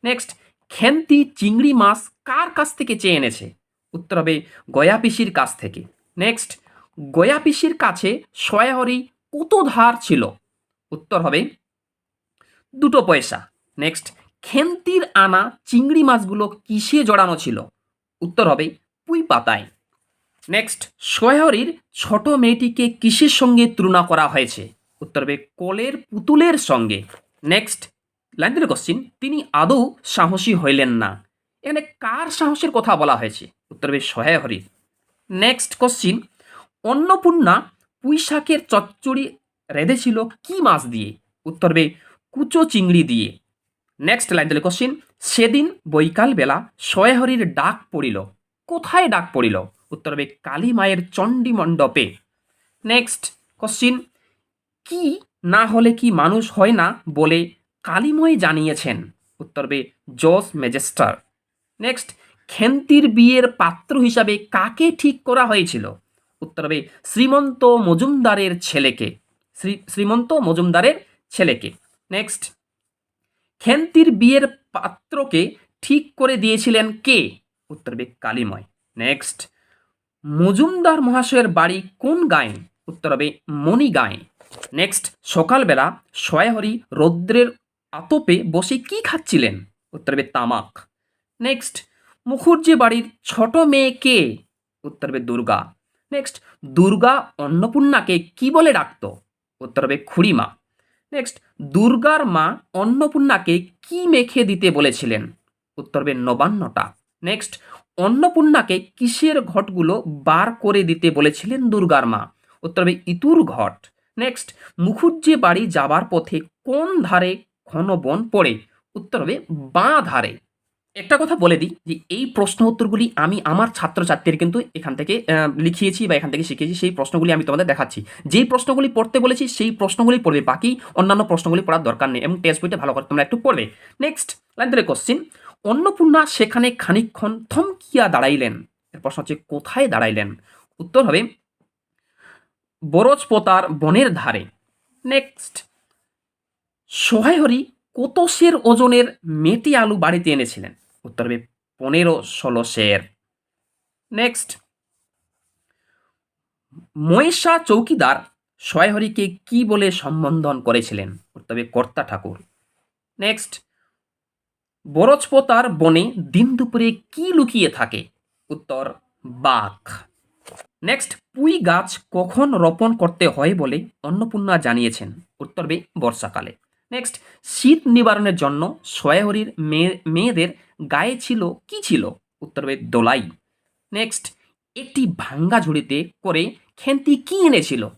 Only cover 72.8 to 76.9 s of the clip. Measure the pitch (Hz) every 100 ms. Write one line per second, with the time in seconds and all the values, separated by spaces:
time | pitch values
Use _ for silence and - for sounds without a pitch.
72.8 | _ _ _ _ _ _ _ _ - 277
73.8 | 330 320 320 214 233 277 269 - _ -
74.8 | - - _ 294 277 160 196 - _ _
75.8 | - 294 302 - 262 262 220 220 233 220
76.8 | 220